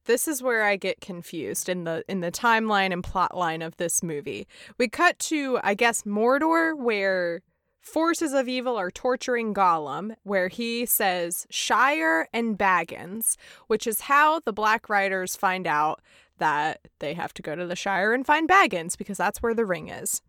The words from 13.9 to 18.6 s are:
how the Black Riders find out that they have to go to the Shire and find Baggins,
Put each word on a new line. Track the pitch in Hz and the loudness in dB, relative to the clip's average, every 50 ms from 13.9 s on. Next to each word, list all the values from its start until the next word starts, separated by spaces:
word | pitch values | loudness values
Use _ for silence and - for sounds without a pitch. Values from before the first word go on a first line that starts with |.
| 214 - | -4 -4
how | - - 277 294 302 311 311 330 | 0 2 4 6 6 6 4 2
the | - 233 | -2 -4
Black | 196 214 214 214 220 226 - - | -2 0 2 2 2 0 0 0
Riders | 208 196 196 190 190 185 185 180 - | 2 2 2 2 0 -2 -2 -4 -4
find | - 202 185 185 185 175 165 | 0 0 0 0 0 0 0
out | 151 147 151 156 - - _ _ _ _ _ _ _ - | 2 2 2 2 0 -4 _ _ _ _ _ _ _ -2
that | 170 156 147 147 151 160 - - - - _ _ | 0 0 2 2 0 -2 -4 -6 -12 -20 _ _
they | 156 143 156 | -8 -8 -6
have | 170 - - - | -6 -8 -8 -8
to | - | -10
go | - 160 151 | -10 -8 -6
to | 175 180 170 | -6 -6 -6
the | 180 | -6
Shire | - - 202 196 175 196 214 | -6 -4 -2 0 0 2 2
and | 233 269 254 | 2 2 2
find | - 294 320 320 320 | 2 2 4 4 6
Baggins, | 370 392 | 6 6